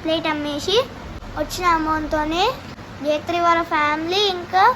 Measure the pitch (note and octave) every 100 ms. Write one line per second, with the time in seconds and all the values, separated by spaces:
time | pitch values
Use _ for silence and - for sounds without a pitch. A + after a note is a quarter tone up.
0 | D#4 E4 D#4+ D4+ D4 C#4+ - G#4+ C5+ -
1 | - - - - D4+ - F4+ E4 D#4 D#4
2 | D4+ D4+ D4+ E4+ A4 C5 - - - -
3 | C#4+ D4+ D4 E4+ E4+ E4 E4+ D#4+ D4 D4+
4 | E4 F#4 G#4 F4+ F4 F#4 G#4+